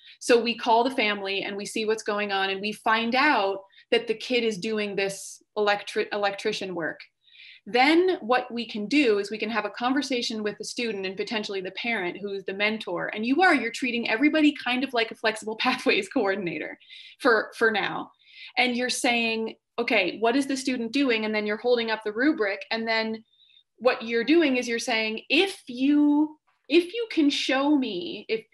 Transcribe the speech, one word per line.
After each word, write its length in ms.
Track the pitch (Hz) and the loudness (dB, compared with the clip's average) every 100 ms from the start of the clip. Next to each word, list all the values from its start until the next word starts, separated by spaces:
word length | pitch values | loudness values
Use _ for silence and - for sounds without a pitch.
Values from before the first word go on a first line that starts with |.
| - - | -20 -6
So 220 | - 233 | 4 4
we 160 | 233 226 | 4 -2
call 260 | 254 226 | 2 4
the 60 | 254 | 4
family 540 | 262 214 208 196 196 | 2 0 0 -2 -4
and 120 | 196 202 | -4 -6
we 120 | 202 | -6
see 180 | 233 214 | -4 -2
what's 160 | 220 | -2
going 300 | - 208 202 | -2 -2 -2
on, 180 | 196 190 | 0 -2
and 100 | 190 | -2
we 120 | 214 | -6
find 400 | 208 233 220 233 | -2 0 2 2
out 460 | 254 302 240 196 196 - _ - | 2 4 4 2 -2 -10 _ 0
that 160 | 233 226 | 0 0
the 80 | 220 | -6
kid 280 | - 247 | -2 0
is 140 | 226 185 | 0 -2
doing 380 | 220 214 202 196 | -4 -2 -2 -2
this 480 | 196 196 - - _ 208 | -4 -4 -14 -18 _ -2
electri-, 560 | 208 202 - 214 220 | 0 0 -2 -4 -2
electrician 600 | 208 202 196 220 214 190 | -2 -2 -2 -4 -4 -6
work. 260 | 170 151 - - _ _ - - - 208 | -4 -6 -8 -16 _ _ -20 -20 -20 -2
Then 500 | 240 277 330 370 330 | 4 6 6 4 2
what 300 | 220 254 - | 0 0 0
we 140 | 233 226 | -8 -6
can 220 | 220 202 | -6 0
do 320 | 285 247 202 | 2 4 2
is 100 | 208 | 0
we 80 | 214 | -4
can 120 | 220 | -4
have 160 | 220 208 | -2 -4
a 40 | |
conversation 720 | - 240 269 262 247 240 220 | -2 0 0 0 -2 -2 -4
with 160 | 208 - | -4 -6
the 60 | |
student 420 | - - 233 202 190 | -10 -6 -4 -4 -6
and 120 | 196 | -6
potentially 440 | 208 220 208 196 | -4 -4 -4 -6
the 100 | 185 | -8
parent 460 | 190 240 220 175 185 | -6 -4 -2 -4 -6
who's 260 | 202 196 185 | -8 -8 -6
the 80 | |
mentor. 580 | 190 208 220 208 170 165 | -2 0 -2 -6 -6 -4
And 120 | 214 233 | -4 0
you 160 | 285 | 4
are, 120 | 370 | 4
you're 180 | 285 226 | 4 0
treating 380 | - 247 233 226 | -4 -4 -2 0
everybody 440 | 220 294 311 294 | 2 2 4 4
kind 320 | 285 240 247 262 | 2 -2 -2 0
of 80 | |
like 180 | 233 226 | -2 -2
a 40 | 220 | -2
flexible 420 | 220 214 214 220 | -2 -2 -6 -2
<laughs> 20 | |
pathways 480 | 254 262 254 233 - | 0 0 2 2 0
coordinator 720 | 269 196 196 170 151 87 - - - - - | 0 0 0 -4 -6 -8 -12 -20 -20 -20 -2
for, 320 | 262 220 - - | 2 2 0 0
for 140 | 220 | 0
now. 420 | 202 165 156 - _ _ - - - | 2 -2 -6 -8 _ _ -20 -6 0
And 180 | 247 240 | 0 0
you're 140 | 247 | -2
saying, 680 | - 254 240 226 220 220 - _ - | 0 0 2 0 -2 -4 -10 _ -6
"Okay, 400 | 240 220 180 - | 0 2 0 0
what 160 | 226 269 | 2 2
is 120 | 269 | 0
the 100 | 269 | -2
student 340 | 269 247 226 | -2 -4 -2
doing?" 340 | 277 269 220 214 | 0 2 0 0
And 100 | 214 | -2
then 100 | 208 | -2
you're 120 | 214 | -2
holding 340 | 247 240 226 | 0 2 0
up 120 | 220 | -2
the 100 | 214 | -4
rubric. 480 | 208 294 254 202 202 - | 0 2 2 0 -2 -4
And 160 | 226 226 | -4 0
then 360 | 220 220 220 - _ _ _ _ - | 0 -2 -6 -10 _ _ _ _ 0
what 240 | 240 - | 2 2
you're 220 | 226 233 | -2 0
doing 320 | 233 339 294 254 | 4 4 4 2
is 100 | 240 | 0
you're 120 | 233 | -4
saying, 420 | 262 220 220 220 - | -2 -2 -2 -4 0
"If 320 | 277 392 - - | 2 2 -2 -10
you, 720 | 247 269 294 294 294 302 - _ _ - | 0 4 6 6 4 2 -4 _ _ 2
if 240 | 330 349 | 2 2
you 140 | 466 453 | -4 -2
can 180 | 330 285 | 2 2
show 480 | - - 262 285 294 | 2 0 2 4 2
me, 480 | 233 175 - 202 - | 2 -4 -8 -8 -4
if, 160 | 226 - | -6 -4